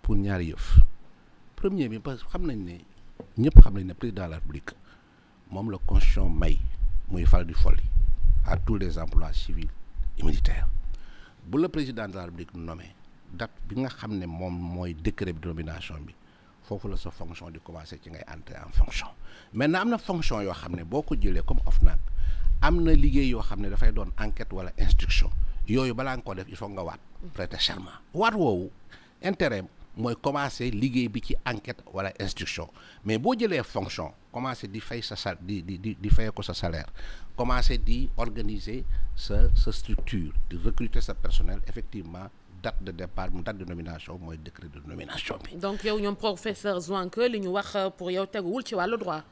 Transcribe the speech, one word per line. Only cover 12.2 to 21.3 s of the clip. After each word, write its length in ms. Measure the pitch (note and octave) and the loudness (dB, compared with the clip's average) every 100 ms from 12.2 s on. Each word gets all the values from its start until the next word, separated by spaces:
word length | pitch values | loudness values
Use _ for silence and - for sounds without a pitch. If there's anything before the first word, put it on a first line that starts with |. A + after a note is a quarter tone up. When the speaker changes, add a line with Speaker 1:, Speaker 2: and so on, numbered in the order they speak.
| F2 | -14
Speaker 1:
République 280 | F2 E2+ | -14 -16
nommé, 400 | F2 E2 E2 F2 _ - - - | -14 -14 -14 -18 _ -20 -20 -18
date 160 | - A2+ - - | -14 -14 -12 -10
bi 120 | G2+ | -8
nga 80 | C3 | -10
xam 280 | - A2 G2+ | -10 -10 -10
ne 100 | F2 | -10
moom 260 | E2 F#2 | -10 -10
mooy 400 | F2 F2 F2 F2+ | -8 -8 -8 -10
décret 400 | D#2 E2+ - F#2 | -6 -6 -6 -10
bi 60 | E2 | -10
de 80 | E2 | -12
nomination 480 | E2 D#2 D#2+ - D#2 C#2+ | -10 -12 -14 -16 -16 -18
bi, 80 | - _ _ _ _ | -20 _ _ _ _
foofu 240 | - G2+ G2+ | -14 -12 -8
la 100 | F#2 | -8
sa 120 | E2 | -8
fonction 400 | - E2+ E2 F2 | -12 -14 -14 -18
di 100 | D#2+ | -20
commencer, 360 | - E2 D#2 D#2 | -18 -18 -18 -20
ci 60 | - | -20
ngay 120 | D#2+ - | -20 -18
entrer 260 | E2 - - | -18 -18 -18
en 120 | - | -2
fonction. 360 | - - - - - - - - | 2 2 0 -10 -14 -18 -18 -12
Maintenant 280 | G#2+ C#3+ F#3 | -4 -2 0
am 80 | A3 | -2
na 80 | A#3 | -4
fonction 440 | - F3 D#3 A2+ | -6 -2 0 -2
yoo 120 | G2 | -6
xam 220 | E2+ F2 F2 | -10 -10 -12
ne 80 | |
boo 180 | E2 B2 | -6 -8
ko 140 | - - | -4 0
jëlee 260 | - | 2